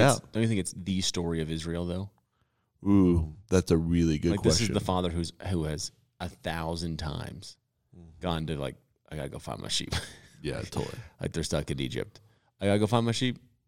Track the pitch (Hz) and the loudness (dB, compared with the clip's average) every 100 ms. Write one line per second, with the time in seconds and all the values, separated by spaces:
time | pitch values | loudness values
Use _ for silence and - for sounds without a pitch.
0 | 131 120 - 110 113 107 90 - 92 95 | 6 4 0 0 2 2 -2 -6 -2 -2
1 | 92 - 85 82 78 80 80 82 87 90 | 0 -2 -2 -2 -2 -4 -4 -4 -4 -4
2 | 98 - _ _ _ _ _ _ 98 101 | -8 -12 _ _ _ _ _ _ 4 8
3 | 92 85 78 76 - 92 - 85 82 85 | 8 6 2 -6 2 2 4 2 4 4
4 | 82 78 87 101 - 80 117 - 95 92 | 4 2 2 2 4 4 2 0 0 0
5 | 90 85 82 - 92 90 78 76 - - | 0 -2 -6 -8 -4 -2 -2 -4 -8 -14
6 | _ - 87 - - 82 80 85 85 78 | _ -12 -12 -8 -8 -6 -4 -4 -4 -4
7 | 82 82 62 60 - - _ _ _ 90 | -6 -6 -8 -12 -16 -20 _ _ _ -20
8 | 85 82 90 82 80 76 67 - _ _ | -20 -8 -4 -2 -2 -4 -6 -8 _ _
9 | _ 78 67 73 - 55 - - - - | _ -8 -8 -10 -10 -10 -6 -6 -4 -6
10 | - - - - 73 64 53 - - - | -8 -14 -20 -10 -8 -6 -6 -6 -6 -8
11 | - - - 82 76 78 73 69 65 64 | -14 -8 -6 -4 -2 -2 -2 -4 -4 -6
12 | - - - _ _ _ 98 104 104 120 | -8 -14 -20 _ _ _ 2 4 4 2
13 | 117 113 127 - - _ | 2 0 -2 -4 -12 _